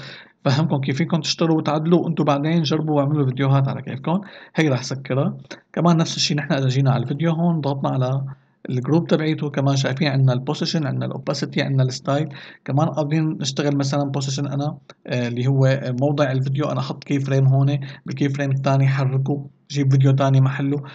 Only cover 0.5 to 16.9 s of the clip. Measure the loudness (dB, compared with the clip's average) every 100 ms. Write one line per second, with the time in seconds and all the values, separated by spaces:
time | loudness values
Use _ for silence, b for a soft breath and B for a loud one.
0.5 | 2 2 0 -2 -2 0 0 -2 0 2
1.5 | 2 2 0 4 2 2 0 2 2 2
2.5 | 0 2 0 2 2 2 2 0 2 2
3.5 | 4 2 -2 -8 -6 -2 -2 B B B
4.5 | 0 0 0 -4 -8 -4 -2 -2 -4 B
5.5 | B _ 0 2 4 0 -2 -2 -2 -2
6.5 | 0 0 2 2 2 -2 -2 0 0 0
7.5 | 0 -2 -2 -2 -2 0 -2 -4 B B
8.5 | B -6 -4 2 2 2 0 0 -2 -2
9.5 | 0 0 2 0 0 0 2 2 2 -2
10.5 | -4 -2 -2 -2 -4 -4 -6 -6 -6 -4
11.5 | -2 0 0 0 -2 -4 -2 -2 B B
12.5 | B -4 0 0 0 -2 0 -2 -4 -6
13.5 | -2 0 0 0 -2 -2 -2 -4 -4 -4
14.5 | -4 -4 -6 _ -18 -6 -4 -2 -2 0
15.5 | 4 4 2 -2 0 0 2 0 0 0
16.5 | -2 -2 -2 -4